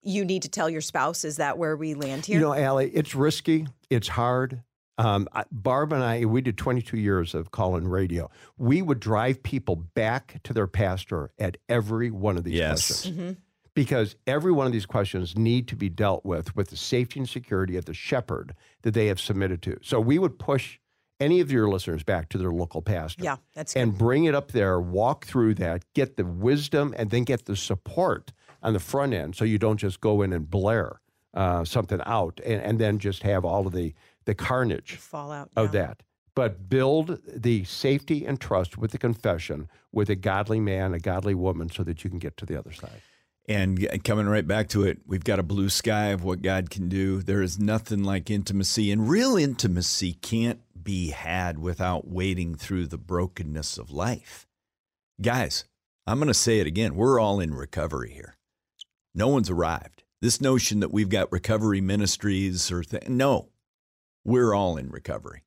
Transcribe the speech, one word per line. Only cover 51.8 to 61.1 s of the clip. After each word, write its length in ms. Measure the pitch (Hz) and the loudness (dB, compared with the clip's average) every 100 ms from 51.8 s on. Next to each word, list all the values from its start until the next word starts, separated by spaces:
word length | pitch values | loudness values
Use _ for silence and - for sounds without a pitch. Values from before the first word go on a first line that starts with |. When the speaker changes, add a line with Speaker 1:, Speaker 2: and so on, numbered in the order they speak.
| 92 90 - | -2 -2 -4
Speaker 3:
wading 480 | 90 92 92 85 80 | -4 -2 -2 -4 -6
through 320 | - 92 82 | -4 -4 -4
the 100 | 76 | -8
brokenness 800 | 87 90 90 - 78 76 76 - | -4 -2 -2 -4 -8 -6 -8 -10
of 140 | - | -10
life. 560 | 71 101 - - - - _ _ _ _ _ _ - | -6 -4 -4 -10 -20 -20 _ _ _ _ _ _ -4
Guys, 440 | 107 123 90 - - _ _ _ - | 0 0 -2 -4 -8 _ _ _ -4
I'm 100 | 120 | 0
gonna 160 | 151 | 2
say 260 | 101 - 110 | 2 4 4
it 60 | 80 | 2
again. 300 | 85 110 76 | 0 -2 2
We're 240 | 120 131 | 4 4
all 200 | 107 101 | 4 2
in 140 | 85 | 0
recovery 560 | 69 69 - 78 67 58 | -4 -6 -4 -4 -4 -8
here. 220 | - - - _ _ _ _ - _ _ | -12 -20 -20 _ _ _ _ -20 _ _
No 140 | 85 113 | 0 2
one's 240 | 139 95 | 4 2
arrived. 500 | 85 82 82 - _ _ _ | 2 0 -2 -6 _ _ _
This 180 | 117 117 | 0 2
notion 380 | 139 131 - 104 | 4 4 2 0
that 120 | 98 | 0
we've 180 | 104 | 0
got 220 | 101 | 2